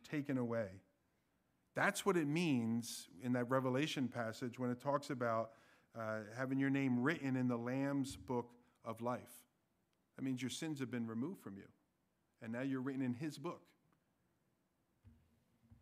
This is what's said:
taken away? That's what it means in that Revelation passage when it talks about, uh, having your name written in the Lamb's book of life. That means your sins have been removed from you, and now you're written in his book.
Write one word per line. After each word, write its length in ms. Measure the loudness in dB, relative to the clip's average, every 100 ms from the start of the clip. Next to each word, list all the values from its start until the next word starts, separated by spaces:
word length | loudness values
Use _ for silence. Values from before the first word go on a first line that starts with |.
taken 340 | -6 -4 0 0
away? 300 | 0 0 -2 -6 -18 _ _ _ _ _ _ _ _
That's 320 | 2 4 4 4
what 100 | 4
it 120 | 4
means 800 | 4 4 4 4 0 -2 -8 -12 -6
in 120 | 0
that 180 | 2 4
Revelation 560 | 4 4 2 2 0 -2
passage 520 | -2 -4 -4 -6 -2
when 120 | -2
it 100 | -2
talks 300 | 0 0 0
about, 440 | 0 2 2 0 -6 -20 -20 _ -6
uh, 240 | -4 -4 -4 -4
having 240 | 0 2
your 100 | 4
name 300 | 4 4 4
written 340 | 2 2 0
in 140 | 2 2
the 80 | 0
Lamb's 600 | 0 -2 0 0 -2 -6
book 360 | -2 -2 -2 -8 _ _
of 160 | -10 -4
life. 480 | -2 -2 -6 -18 -20 _ _ _ _ _ _ -6
That 60 |
means 180 | -4 -2
your 100 | -4
sins 280 | -4 -4 -4
have 120 | -2
been 160 | -2 -2
removed 340 | -2 -4 -4
from 160 | -10 -12
you, 100 | -14 _ _ _ _ _ _ _
and 100 | -6
now 80 | -2
you're 200 | 0 0
written 220 | -2 0
in 120 | 0
his 240 | 0 -4 -4
book. 240 | -8 -8 -14 _ _ _ _ _ _ _ _ _ _ _ _ _ -20 -20 _ _ _ _ _ -20